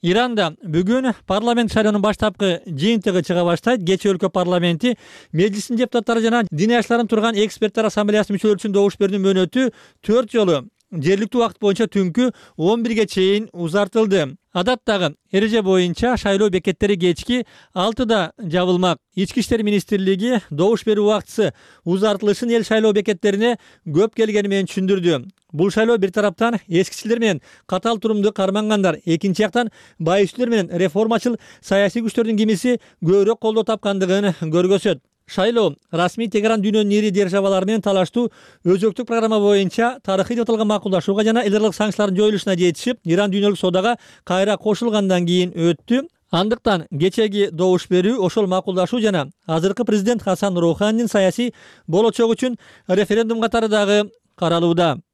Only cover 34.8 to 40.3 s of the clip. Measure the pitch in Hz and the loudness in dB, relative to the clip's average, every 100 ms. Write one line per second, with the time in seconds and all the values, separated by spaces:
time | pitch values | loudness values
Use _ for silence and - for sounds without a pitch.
34.8 | 208 160 _ _ _ - 202 233 196 143 | 2 -2 _ _ _ -2 0 2 0 -2
35.8 | _ 165 175 - 233 214 214 220 202 214 | _ -2 -2 -2 -2 0 0 0 0 0
36.8 | 208 208 214 190 196 196 196 190 190 220 | 2 2 2 0 0 0 0 0 0 -2
37.8 | 202 190 180 240 240 - - _ 175 185 | 0 0 0 0 -4 -6 -20 _ 0 2
38.8 | 214 190 233 233 220 214 202 202 190 - | 2 -2 -4 -2 0 2 4 4 2 0
39.8 | 233 262 - 190 185 | 0 -2 -2 -2 0